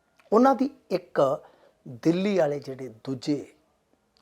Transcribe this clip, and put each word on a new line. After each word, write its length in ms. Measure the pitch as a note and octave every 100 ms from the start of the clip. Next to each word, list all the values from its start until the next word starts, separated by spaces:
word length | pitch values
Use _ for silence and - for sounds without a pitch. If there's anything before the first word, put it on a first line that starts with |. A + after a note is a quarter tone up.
| _ _ _
ਉਹਨਾਂ 220 | G#3 C4
ਦੀ 160 | C4 C4+ - _
ਇੱਕ 300 | F#3+ - - C3+ D#3 - _ _ _ D#3 A#2+
ਦਿੱਲੀ 360 | D#3+ F3 G3 F#3+
ਵਾਲੇ 200 | D3 D3
ਜਿਹੜੇ 280 | C#3 C3 C3 A2
ਦੂਜੇ 500 | - C3 - C#3+ G2 _ _ _ _ _ _ _